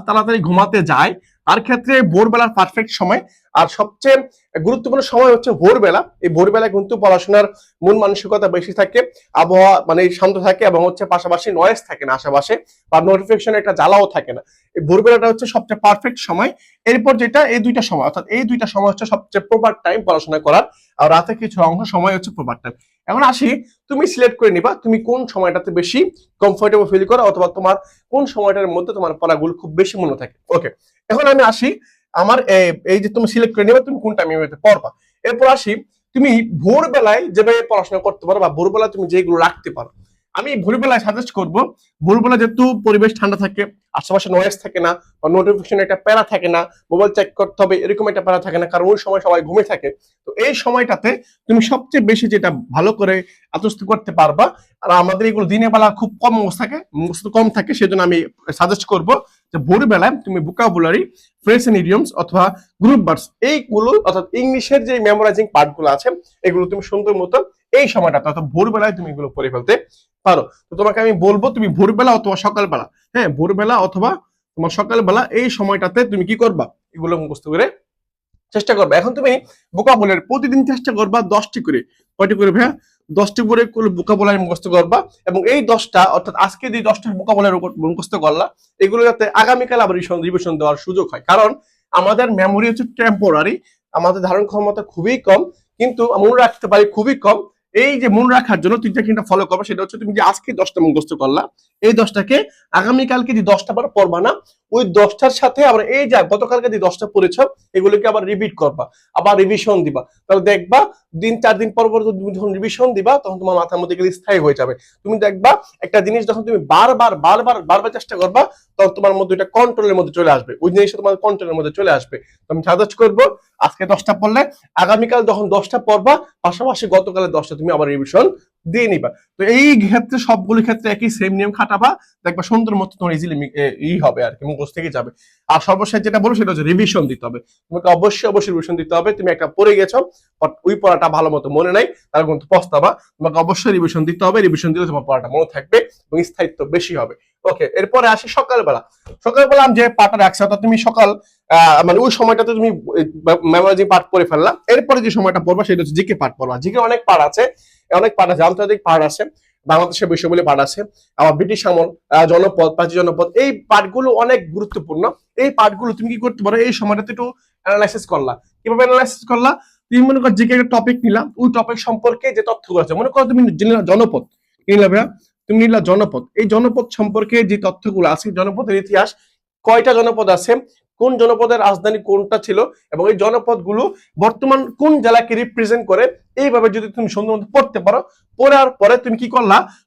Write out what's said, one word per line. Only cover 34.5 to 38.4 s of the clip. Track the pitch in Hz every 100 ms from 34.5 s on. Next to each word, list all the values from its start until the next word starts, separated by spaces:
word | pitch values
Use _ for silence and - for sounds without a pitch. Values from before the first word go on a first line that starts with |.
| 147 214
পড়বা। | 202 - - _ _
এরপর | 453 240 262
আসি, | 262 208 220 - _ _
তুমি | 262 277 233 226 151
ভোরবেলায় | 175 277 320 277 214 226 349
যেভাবে | 185 214 233 233
পড়াশোনা | 208 - 190
করতে | 196 196 170
পারো |
বা | 196